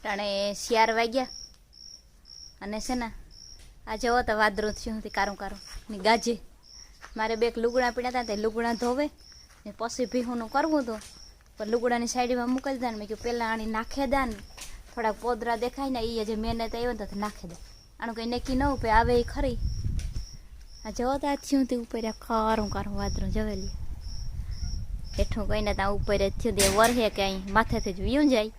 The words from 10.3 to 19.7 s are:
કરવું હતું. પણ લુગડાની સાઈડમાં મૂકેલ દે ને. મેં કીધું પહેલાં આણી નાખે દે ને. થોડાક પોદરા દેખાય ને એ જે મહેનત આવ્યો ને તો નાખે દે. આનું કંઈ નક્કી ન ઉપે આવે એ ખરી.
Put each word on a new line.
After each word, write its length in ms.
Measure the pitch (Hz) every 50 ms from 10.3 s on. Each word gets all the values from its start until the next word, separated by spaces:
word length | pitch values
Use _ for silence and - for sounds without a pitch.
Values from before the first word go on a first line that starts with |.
| 247 240 226 226
કરવું 340 | - 269 302 320 311 294 254
હતું. 180 | 233 220 214 - - - - - - - - - - -
પણ 100 | - 214
લુગડાની 400 | 208 226 240 226 247 240 233 233
સાઈડમાં 420 | 226 - 254 247 240 254 247 240 240
મૂકેલ 280 | 254 262 - 277 269
દે 140 | 247 247 240
ને. 60 | 220
મેં 100 | 214 208
કીધું 160 | 202 220 208 -
પહેલાં 280 | 240 240 240 233 220
આણી 140 | 226 226 220
નાખે 420 | 220 220 220 226 - - 277 277
દે 180 | 254 277 277 269
ને. 100 | 233 214 202 - - - - - - - - - - -
થોડાક 200 | 240 226 220 202 -
પોદરા 340 | - 233 247 220 240 240 233
દેખાય 340 | 226 233 247 - 269 277 269
ને 100 | 262 240
એ 260 | 220 233 233 226 214
જે 100 | 208 226
મહેનત 400 | 214 220 226 233 226 226 226 -
આવ્યો 180 | 233 240 247 240
ને 120 | 208 208
તો 100 | 190 190
નાખે 320 | 202 208 214 208 - -
દે. 80 | 170 170 - - - - - - - - -
આનું 160 | - 233 220
કંઈ 100 | 226 226
નક્કી 300 | 233 240 247 - - 262
ન 80 | 254 277
ઉપે 260 | 285 277 233 - 226
આવે 300 | 214 220 233 240 247 240
એ 40 | 240
ખરી. 340 | - - 277 285 262 240 - - -